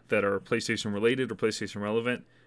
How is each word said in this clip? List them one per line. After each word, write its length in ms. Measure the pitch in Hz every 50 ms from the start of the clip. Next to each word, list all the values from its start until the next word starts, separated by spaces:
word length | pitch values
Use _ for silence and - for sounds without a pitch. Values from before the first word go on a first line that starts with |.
| _ -
that 160 | 113 104 101
are 140 | 101 101 95
PlayStation 540 | - - 120 113 - - 113 101 - 107
related 400 | 101 101 110 117 131 131 131 113
or 20 | 107
PlayStation 460 | - 117 110 107 - 107 95 - 104
relevant 440 | 104 104 107 117 117 123 123 - - _ _ _ _